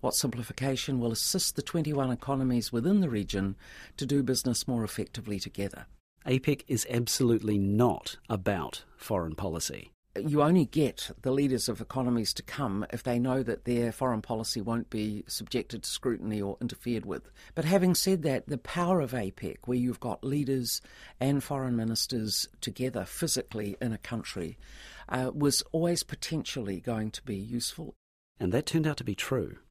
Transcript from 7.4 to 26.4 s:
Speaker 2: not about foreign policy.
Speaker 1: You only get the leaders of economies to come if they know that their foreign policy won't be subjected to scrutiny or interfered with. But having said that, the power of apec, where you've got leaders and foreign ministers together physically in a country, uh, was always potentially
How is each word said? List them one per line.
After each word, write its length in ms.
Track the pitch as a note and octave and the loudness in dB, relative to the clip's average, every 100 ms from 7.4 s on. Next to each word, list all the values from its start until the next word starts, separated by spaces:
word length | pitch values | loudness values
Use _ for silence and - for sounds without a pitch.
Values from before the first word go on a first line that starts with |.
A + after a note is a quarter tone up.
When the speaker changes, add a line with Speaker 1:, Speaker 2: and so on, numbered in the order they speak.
| G#2+ G#2 | 4 2
Speaker 2:
not 640 | G2 G#2+ A#2+ E2 - - - | 4 6 4 4 -4 -12 -6
about 560 | G#2+ F#2 G2 C2+ - - - | -2 0 0 -2 -8 -16 -18
foreign 380 | - G2+ E2 D#2 | -2 0 0 -4
policy. 560 | F#2+ E2 - G1+ G1+ _ _ - | -4 -4 -4 -8 -14 _ _ -4
Speaker 1:
You 240 | C3+ D3 | 2 4
only 220 | D3 F3+ | 8 8
get 480 | C#3+ D#3 C#3 - - - | 6 4 2 0 -10 -4
the 80 | C3 | 0
leaders 380 | C3+ C#3+ B2+ - | 2 4 2 0
of 120 | G#2 | -4
economies 540 | A2+ C3 B2 A#2+ G#2+ | -4 -2 2 2 0
to 80 | - | -4
come 420 | - - C3 G2 G#2 | -6 -4 -2 -2 -4
if 120 | A2 | -4
they 160 | - A#2+ | 0 0
know 240 | B2+ C3 | 2 0
that 200 | A#2+ A2+ | 0 -4
their 280 | - A#2+ A#2 | 0 2 0
foreign 300 | A2 C3 A2+ | 0 0 0
policy 380 | - A2 A2 A#2+ | -2 -4 -2 -4
won't 300 | G2+ A#2 - | -2 -2 -2
be 320 | A2 G#2+ G#2 - | -4 -4 -4 -8
subjected 560 | - G#2 - - A2+ | -10 -4 -4 -4 -8
to 40 | - | -6
scrutiny 540 | - C3 A2 - G#2+ | -4 -2 -2 -2 -2
or 160 | G2+ - | -2 -2
interfered 460 | A#2+ - - A2+ G2+ | -6 -4 -4 -2 -2
with. 240 | D2 - - - | -8 -8 -20 -10
But 100 | - | -4
having 300 | D#3+ G3 F3+ | 4 6 6
said 280 | E3+ - F#3+ | 4 4 2
that, 260 | D3+ C3 - | 2 0 -2
the 100 | C#3+ | -6
power 420 | - F3 F3 F#3 | -4 -2 2 2
of 120 | C3+ | 2
apec, 460 | B2 G2 - F#2 - - | -2 -4 -4 -8 -8 -2
where 120 | B2 | 0
you've 220 | B2 A#2 | 0 -2
got 240 | B2+ G2 | -6 -6
leaders 580 | C3+ C#3+ C3+ C3+ A#2 - - - - - | -2 0 2 0 0 -4 -8 -20 -20 -2
and 240 | C3 C#3+ | 2 2
foreign 320 | - C#3 C3 A#2+ | 0 -2 0 0
ministers 720 | A2+ A2+ - B2 G#2+ - - - | 2 0 0 0 -2 -2 -4 -6
together 440 | - - B2+ B2+ | -8 -2 -2 -2
physically 720 | F#2 - E3 - - A2 G#2 G2 | -6 -4 0 0 -2 -4 -4 -2
in 120 | B2 | -4
a 60 | A2 | -4
country, 600 | - A#2 - - E2 - - - - - - | -6 -6 -6 -6 -6 -8 -16 -18 -18 -18 -4
uh, 220 | B2+ B2+ | -2 -2
was 300 | D3 C#3+ C#3 - | 2 4 4 0
always 320 | D#3+ E3+ E3+ | 0 2 2
potentially 800 | - - - D#3+ | -2 -8 -4 -4